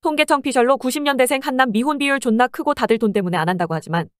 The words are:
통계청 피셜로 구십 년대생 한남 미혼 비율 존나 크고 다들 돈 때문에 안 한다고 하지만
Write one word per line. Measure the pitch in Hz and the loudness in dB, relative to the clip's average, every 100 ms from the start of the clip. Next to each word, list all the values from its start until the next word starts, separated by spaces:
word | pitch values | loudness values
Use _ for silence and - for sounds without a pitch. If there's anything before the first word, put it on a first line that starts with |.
통계청 | 339 302 302 294 | -2 0 2 2
피셜로 | 269 254 240 269 | 0 2 2 2
구십 | 254 302 | 0 -2
년대생 | 285 269 254 269 | -2 2 2 0
한남 | 285 254 262 | -2 0 2
미혼 | 214 262 285 | 2 0 0
비율 | 277 277 | 0 0
존나 | 254 220 247 | 0 2 2
크고 | - 294 | 0 -2
다들 | 294 226 226 | -2 0 2
돈 | 220 | 0
때문에 | 202 180 170 | -2 -2 -2
안 | 160 | -2
한다고 | 185 170 | -2 -2
하지만 | 160 - 170 156 _ | -6 -4 -4 -4 _